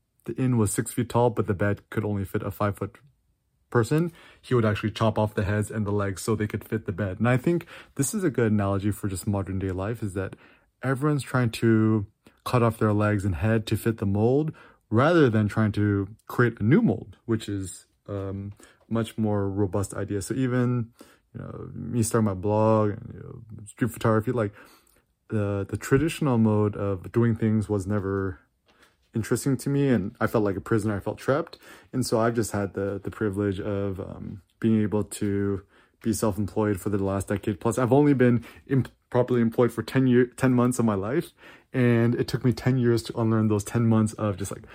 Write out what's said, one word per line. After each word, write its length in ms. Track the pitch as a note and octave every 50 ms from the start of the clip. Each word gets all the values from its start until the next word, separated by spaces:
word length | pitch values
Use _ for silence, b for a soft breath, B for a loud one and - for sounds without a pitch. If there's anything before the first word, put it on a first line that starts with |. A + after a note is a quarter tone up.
| _ _ _ _ -
the 100 | A#2 A2+
inn 220 | - C3 B2+ B2
was 140 | A2+ G#2+ F#2+
six 220 | - - A2+ - -
feet 160 | B2+ A2+ -
tall, 200 | - A#2 A#2+ A#2+
but 160 | G#2+ G#2 G2
the 80 | - G2
bed 280 | E2 G#2 G2+ G#2 - _ _
could 160 | - A2+ G#2+
only 180 | G#2 G#2 G2 F#2+
fit 180 | - - G2+
a 100 | F#2+ G2+
five 260 | - - G#2 G2+ F#2+
foot 220 | - G2 G2 _ - _ _ _ _ _ _ _ _ _ _ _ _ _ _
person, 440 | - A#2+ A2 - D3+ D#3 F3 E3 B B B B B B
he 120 | B - B2+
would 100 | A#2+ A2
actually 280 | G#2+ G2+ - - G#2+
chop 280 | - - A2+ A2 G#2+ G#2+
off 140 | G#2+ G#2+ -
the 100 | A2 G2+
heads 260 | F#2+ G#2 G#2+ G#2 -
and 160 | A2 A2 G2+
the 60 | G2+
legs 300 | G#2 G2+ G2+ G2 F#2+ -
so 140 | - A#2 G#2+
they 120 | G#2+ G#2+
could 160 | G#2 - G2 -
fit 220 | - A2+ G#2+ -
the 80 | - F2
bed. 260 | F#2+ G#2+ F#2 F#2 -
And 80 | A2
I 80 | B2 B2+
think 300 | B2+ - E3+ F3 E3 - B B B B B B
this 180 | - F#3 - -
is 100 | G#3 F#3
a 60 | D#3
good 220 | A#2 B2+ A#2 G#2+
analogy 400 | G#2+ G#2 G2 G2 G2 G2 G2 G#2+
for 180 | G2+ - - G2+
just 180 | F#2+ F2+ -
modern 320 | A2 G2+ G2 F#2 F#2+ F#2+ F#2+
day 120 | G2 F#2+
life, 300 | F2+ F#2 F#2+ G#2+ A#2+ -
is 120 | A2 F#2+ F2
that 240 | G2 F#2+ G2 - b b b b b b b _ _ -
everyone's 400 | C3 C3 B2 D3 D3+ D3 C#3 -
trying 260 | - - B2+ B2 A2
to 560 | - - A#2 A2+ A2+ A2 A2 A2 A2 G#2+ G2+ - _ _ _ b b b -
cut 180 | - - A#2+ A#2
off 140 | A2+ A2
their 160 | - A2+ A2 G#2
legs 320 | G#2 G#2 G#2 G#2+ G2 F#2+
and 100 | G2+ E2
head 300 | D2+ A2 A2 A2+ A2+ G#2+
to 80 | - A2
fit 220 | - - A#2 A2+
the 80 | - G#2+
mold, 480 | G2 G2 G2+ A2 A#2+ C3 D3 D#3 D#3 B B B B B B B -
rather 400 | G#2+ A#2 C#3 E3 F3+ E3 C#3+ A#2+
than 200 | G#2 A2 G#2+ G#2
trying 240 | - A2 A2 G#2 G2+
to 340 | G#2 G#2 G#2 G2+ G2+ G2 G2 A2 _ _
create 340 | - - - A#2+ A#2 - -
a 20 | G#2
new 180 | A2+ D#3+ A#3+
mold, 360 | A#3 D3 - - - - - _ -
which 240 | A#2 A2+ A2 - G#2+
is, 380 | G2+ G2 F#2+ F2+ - - - _ _ _ _
um, 460 | - G2+ G2 G2 G2 G2 G2 G2 G#2 G#2 B B B B B B -
much 280 | A2 A2+ G#2+ - -
more 320 | A2+ A2 G#2 G#2 G2+ G2 G2
robust 440 | F#2+ G2+ G#2 F2+ G2 G#2 G2 - -
idea. 260 | G2+ G2 F#2 G2+ G2
So 140 | - - A2+
even, 540 | C3 C3 B2 B2 B2+ A#2+ B2 B2 A#2+ A2+ A#2 B B B B B B B _ _
you 80 | -
know, 280 | F#2+ F2+ F2 F2 F2 F2 -
me 300 | - F#2+ F2+ - A#2+ G#2+
starting 220 | - - A2+ G#2+
my 100 | G#2 F#2
blog 560 | F#2 G2 G#2 G#2 G#2+ A2 A2 A2 G#2+ G#2+ G#2
and, 200 | G2+ - - - -
you 40 | -
know, 440 | - - - - - - G#2+ - G#2
street 240 | - - - B2+ G#2+
photography, 420 | - - - A#2 A2 A2 - B2+
like, 220 | A#2+ A#2+ G#2+ G#2 B B B B B B B B B B B _ _ _ _ -
the, 360 | A2+ G#2+ G2+ G2+ G2+ G2 G2
the 100 | - G#2+
traditional 600 | G#2 - - C#3 C3+ D3+ E3 - - D#3+ C3+ B2
mode 380 | A2+ A2 G#2+ G#2+ G#2+ G#2 G#2 G#2
of 360 | G2+ G2+ G2+ G2 F2 - -
doing 220 | - A#2 A#2 A#2 G#2+
things 340 | - A2+ G#2+ A2 A2 G#2
was 200 | - G#2+ G2+ F2+
never 520 | G2 G#2 G#2 F#2 G2 G2 G2 F#2+ F#2+ E2+ - _ _ _ _ _ b b b b b b b b _ -
interesting 420 | A#2 G#2 - B2 - - C#3+ C3
to 120 | - - C#3
me, 180 | C#3 C#3 C#3+
and 280 | C3+ A#2+ G2 F2+ A2 - -
I 80 | A2+
felt 160 | - - A2+ G#2
like 140 | G2+ F#2
a 40 | F#2+
prisoner, 340 | - - A2+ G#2+ G2 A2 G2+
I 40 | F#2
felt 180 | - G#2+ G#2
trapped. 400 | - - - C3+ D#3+ F3 - - B B B B B B B
And 140 | - B2+ A#2+
so 140 | - B2+ A2
I've 160 | A2+ A#2+ A#2
just 160 | A#2 G#2 -
had 220 | - G2+ G2+ F2+ -
the, 260 | G2 G2 G2 G2+ F#2+
the 80 | - G2+
privilege 500 | - - A2 G#2 F#2 G2+ G#2 G2+ F2+ F#2+
of, 400 | G2+ G#2+ G2+ G2 G2+ G2+ F#2 F#2
um, 420 | F2+ - - F#2 F2+ F2 F2+ F#2+ _ _ _ -
being 240 | - A2+ A2 G#2+ G#2+
able 220 | F#2+ G#2 G#2 G2
to 580 | - - - G#2 G2+ G2 G2+ G2+ G2+ G2 F#2 - b b b b b b _ -
be 100 | A#2 G2+
self-employed 640 | - A2+ A2 F#2 G#2+ G2+ - - A2+ G#2+ G#2 G#2 F#2+
for 100 | - G#2+
the 120 | G2+ G2 G2
last 260 | G2 G2 G2 - -
decade 320 | G#2 G2 - A2 G2 -
plus. 180 | - A#2 - B2+
I've 140 | B2+ G#2+ C3
only 200 | C#3+ D3 D3 C#3
been 320 | B2 B2+ A#2+ A#2+ A#2 B B B B B
imp-, 240 | - C#3 C3 B2 - _ _ _ _
properly 320 | - B2 A#2+ - B2 A#2
employed 300 | A#2 A2+ - - B2 A2+
for 100 | - A2+
ten 240 | A2 - - C3 C3
year, 200 | B2+ A#2+ B2 A#2+
ten 280 | A#2+ - - C3 B2+ B2+
months 240 | B2 A#2+ B2+ B2
of 80 | - A2+
my 100 | A2 G#2
life, 360 | F#2+ G2 A2 C#3 F3 - - _ B B B B B B B
and 420 | - C3 B2 A#2+ A#2 A#2 A#2 A#2 B2
it 140 | - A#2
took 160 | - - A#2 -
me 80 | B2+
ten 260 | A#2 - - B2+ C3
years 240 | C3 A#2+ A#2+ A#2 A2 -
to 160 | - - A#2+
unlearn 280 | A2+ A2 A2+ A2 G#2+
those 160 | G#2+ G#2+ G2+ -
ten 240 | - - A#2 A#2
months 260 | A2+ A2+ A2 A2 G#2+ -
of 240 | - G#2+ G#2 F#2+
just, 140 | F2+ G2 -
like, 120 | - - - B